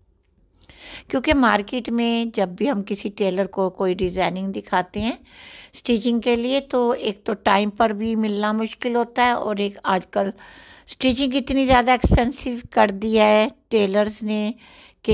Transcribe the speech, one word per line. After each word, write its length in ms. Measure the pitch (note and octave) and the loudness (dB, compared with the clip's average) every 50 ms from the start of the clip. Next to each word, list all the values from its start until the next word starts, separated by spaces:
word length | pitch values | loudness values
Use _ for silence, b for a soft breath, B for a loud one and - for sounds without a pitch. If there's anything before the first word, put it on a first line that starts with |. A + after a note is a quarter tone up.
| _ _ _ _ _ _ _ _ _ _ _ _ B B B B B B B B B B | _ _ _ _ _ _ _ _ _ _ _ _ B B B B B B B B B B
क्योंकि 240 | - C4 A#3+ D#4+ D4+ | -4 -2 2 2 4
मार्केट 540 | C#4 B3+ G#3+ G#3 G3+ G3+ - C4 B3 A3+ - | 4 4 4 4 2 0 -2 -6 -6 -4 -2
में 400 | A#3 A#3 A#3 A#3 A#3 A#3 A#3 A3+ | -2 0 0 0 0 -2 -2 -4
जब 240 | A3 G#3+ F#3+ F3+ F3+ | -2 -2 -2 -2 -2
भी 120 | - - | -2 -2
हम 140 | C#4+ C4 G3+ G3 | -2 -2 -2 -4
किसी 260 | - G#3 - - G#3 | -6 -6 -6 -8 -8
टेलर 360 | - - G3+ F#3+ F#3 G3 G3 F#3+ | -4 -2 -2 0 0 -2 -2 -2
को 200 | - G3 F#3+ F#3 | -2 -2 -2 -2
कोई 240 | F#3 - G3 F#3 F3+ | -2 -2 -2 -2 0
डिज़ाइनिंग 560 | F#3 F#3+ F3+ F3+ F#3 F3 F3 F3 F#3 F#3+ G3 F#3+ | 0 -2 -4 -2 -2 -2 -2 -2 -4 -6 -6 -8
दिखाते 460 | G3+ - - G3+ F#3 F3+ - - G#3 | -8 -6 -2 -2 -2 -2 -2 -6 -6
हैं 180 | G#3+ A#3+ F4 - - B B B B B B B B B B | -4 -4 -6 -6 -12 B B B B B B B B B B
स्टिचिंग 460 | - - - A#3+ G#3 A3 A#3+ A#3 A#3 | -8 -2 0 0 0 0 0 0 0
के 140 | G#3+ B3 A#3+ | 0 0 0
लिए, 240 | A#3 A#3 B3+ C4+ C#4 | 0 0 0 -2 -2
तो 320 | C#4 - C4 B3 A#3+ A#3+ - | -2 -2 -2 0 0 0 0
एक 280 | - - A3 F#3+ - - | -2 -4 -6 -6 -6 -6
तो 80 | - G#3 | -8 -6
टाइम 340 | - - - G3 G3 G#3 G#3 | -2 0 2 2 2 2 0
पर 220 | G3+ - A#3 A3 G#3 | 0 0 0 0 0
भी 200 | G3+ A3 A3+ A3+ | -2 -4 -2 0
मिलना 360 | A3 A3 G#3+ G3+ G3+ G#3 G#3+ G#3+ | 0 0 -2 -2 -2 -2 -2 -2
मुश्किल 400 | A3 A3+ A3 - - - B3 A#3 | -2 -4 -6 -6 -6 -4 -2 0
होता 300 | A#3+ A#3 A#3+ A#3+ C4 B3 | -2 -2 -2 0 0 2
है 100 | B3 A#3+ | 2 2
और 240 | - - G#3+ G#3 G3 | 0 -2 -4 -2 -2
एक 160 | G3+ G3+ G3+ - - | -2 -4 -4 -6 -2
आजकल 460 | - F#3+ F#3 F3+ - - G3+ G3 F#3+ - B B B B B B B B B B B | -2 -2 -2 -2 -2 -2 -2 -2 -2 -4 B B B B B B B B B B B
स्टिचिंग 460 | - - - C4 A#3+ B3+ C#4+ B3+ B3 | -6 0 0 0 2 2 0 0 0
इतनी 280 | C#4+ B3 - C4 C4+ C4+ | -2 -2 -2 0 0 4
ज़्यादा 280 | B3+ C4 B3 A#3 B3+ B3+ | 4 4 4 6 4 2
एक्सपेंसिव 680 | B3 - - - C4 A#3 A#3+ C#4+ - - - A#3+ A#3+ - - - | 4 4 4 4 4 2 0 -2 -6 -6 -6 -6 -8 -8 -2 2
कर 180 | A3+ G#3+ G#3 G3 | 2 4 2 2
दिया 320 | G3 G#3+ A3 A3 A3 G#3+ | -2 -2 2 4 4 6
है 220 | G#3+ G#3+ G#3+ G#3+ C4+ - _ _ - | 6 6 4 4 0 -2 _ _ -2
टेलर्स 520 | A#3 G#3+ G3+ F#3+ G3 G#3 G#3 G#3+ G#3+ - A3 | 0 2 2 2 2 0 0 0 -4 -8 -6
ने 300 | G#3+ G#3+ G#3+ G#3+ G#3+ - B B B B B B B B B - | -4 -4 -2 -2 -4 -6 B B B B B B B B B 0
कि 80 | - | 2